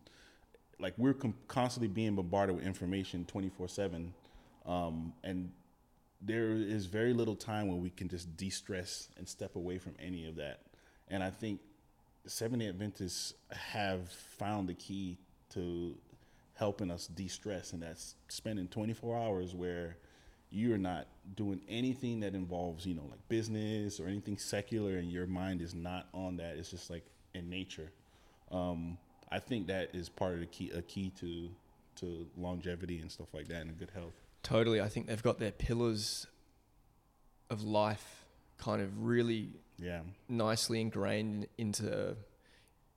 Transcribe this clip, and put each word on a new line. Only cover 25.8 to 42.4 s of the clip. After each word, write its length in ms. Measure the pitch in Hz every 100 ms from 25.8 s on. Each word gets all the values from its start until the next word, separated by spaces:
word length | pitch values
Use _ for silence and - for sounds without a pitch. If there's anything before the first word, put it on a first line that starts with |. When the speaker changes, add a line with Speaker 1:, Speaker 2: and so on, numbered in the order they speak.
| 87 90 -
Speaker 1:
on 240 | 90 95 90
that. 200 | 85 78
It's 140 | 85
just, 180 | 90 -
like, 160 | 85 - - -
in 160 | 92 87
nature. 420 | 92 92 - 78 - - - - - -
Um, 460 | 92 90 85 85 87 - - -
I 60 | 92
think 280 | - 120 87
that 260 | 95 87
is 160 | 90 85
part 240 | - 95
of 60 | 87
the 80 | 85
key, 240 | - 95
a 100 | 85
key 300 | - - 95 -
to, 320 | 87 85 85 95 - - - -
to 300 | 90 82 82 87
longevity 640 | 90 90 87 87 87 85
and 120 | 80
stuff 200 | - 80
like 160 | 78 76
that, 120 | 82
and 160 | 80 80
good 140 | 90
health. 240 | 98 85 - - -
Speaker 2:
Totally. 400 | - 113 113 110
I 80 | 104
think 160 | 117 117
they've 160 | 110
got 160 | 117 101
their 140 | 107
pillars 720 | - - 117 120 110 107 - - - - - _ - - - _ _ - - -
of 120 | 110
life 600 | 107 104 107 107 - - - - - -
kind 240 | - 107
of 220 | 98 104 113
really 480 | 120 117 113 - - - -
Speaker 1:
Yeah. 240 | 87 87 82 98 -
Speaker 2:
nicely 540 | 120 110 113 - 113
ingrained 640 | 110 104 98 107 110 104 104 -
into, 580 | 110 101 104 101 98 104 101 -